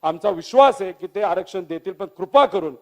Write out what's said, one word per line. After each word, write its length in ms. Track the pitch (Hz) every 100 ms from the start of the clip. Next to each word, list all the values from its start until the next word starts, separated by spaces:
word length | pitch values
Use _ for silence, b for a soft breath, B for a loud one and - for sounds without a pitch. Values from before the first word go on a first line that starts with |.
आमचा 280 | 156 165 208
विश्वास 520 | 175 165 247 269 226
आहे 100 | 190
की 160 | 180 185
ते 140 | 196
आरक्षण 420 | 202 180 185 190 170
देतील, 240 | 165 190
पण 120 | 190 196
कृपा 400 | _ 180 269 285
करून 300 | 196 160 127